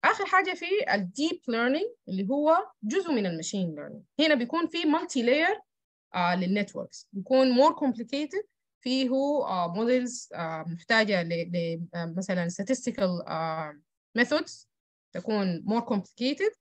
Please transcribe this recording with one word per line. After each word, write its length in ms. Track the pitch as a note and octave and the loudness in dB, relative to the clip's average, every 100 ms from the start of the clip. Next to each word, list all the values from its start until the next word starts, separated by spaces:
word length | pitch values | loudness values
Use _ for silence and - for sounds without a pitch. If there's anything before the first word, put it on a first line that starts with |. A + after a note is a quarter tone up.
آخر 220 | D4 - F#4+ | 2 2 2
حاجة 280 | F#4+ F#4+ | 2 2
في 400 | F4 E4+ G4+ - | -2 0 0 2
الديب 480 | A3 F3+ G3+ D#4 F4+ - | 0 -2 -2 -2 -2 -4
ليرنينج 380 | A3+ A#3+ D4 G#4+ - - | 0 2 0 -2 -6 -8
اللي 200 | F#3+ G3 | -4 0
هو 420 | C#4 D4+ E4 G#4+ _ | 2 4 4 2 _
جزء 280 | G#3+ E4 F4+ | -2 -2 0
من 140 | C4+ G3 | 0 0
الماشين 500 | E3 F3 G3+ F3+ D3 | -4 -4 -2 -4 -4
ليرنينج. 280 | C#3+ - - - | -12 -14 -16 0
هنا 160 | D#4 C#4+ | 4 4
بيكون 320 | A#3+ E4 E4 | 2 -2 -2
في 180 | E4+ F4 | 0 2
مالتي 360 | D4+ E4 C4+ | 0 0 0
لاير، 360 | A#3 C#4+ E4+ G#4 - _ _ _ _ F#3 | 2 4 4 0 -6 _ _ _ _ -2
آه، 200 | F3 F3+ | 0 2
للنتوركس، 760 | F#3+ G3+ G3 - - - - | 0 0 -2 -6 -12 -14 -14
بيكون 380 | G3 F#3+ C4 C4 | -12 2 4 6
مور 200 | B3 D4 | 6 6
كومبليكيتد، 680 | - C#4+ A3+ A#3 C#4 D4+ F#4+ G#4+ _ _ _ | 6 0 -2 -4 -4 -4 -6 -8 _ _ _
فيه، 280 | B3+ C4 B3+ | -2 0 2
آه، 600 | C4 C#4 D4 - F#3 F3 F3+ | 2 2 0 0 -2 -2 0
موديلز، 540 | A#3 B3+ B3 B3 - | 2 2 0 -8 -12
آه، 300 | - E3 D#3+ D#3+ | -8 -6 -6 -8
محتاجة 560 | E3+ - A3+ G#3+ F#3+ | -10 2 4 4 2
ل-، 280 | E3+ E3+ E3+ | 0 -4 -2
ل-، 360 | F3 E3+ E3 E3+ E3+ | -2 -2 -4 -6 -6
آه، 180 | E3+ E3+ | -6 -6
مثلًا 300 | F#3 F3+ E3+ | -2 -2 -2
statistical، 760 | F3+ G3 B3+ B3+ A#3 F#3+ F3 - | -4 -4 -2 -2 -2 -2 -2 -6
آه، 520 | D#3+ D#3+ D#3+ D#3 D3 _ _ _ A3 | -6 -4 -4 -8 -12 _ _ _ -2
methods 460 | A#3+ D4 E4 - - _ _ _ _ | 0 0 -2 -12 -20 _ _ _ _
تكون 520 | F3+ F3+ G#3+ F#3+ E3+ F#3+ | -10 -4 -2 0 -2 -2
more 140 | A3+ A#3 | -2 0
complicated 680 | G#3 - _ B3 C#4+ G4+ - | -2 -4 _ -4 0 -2 -2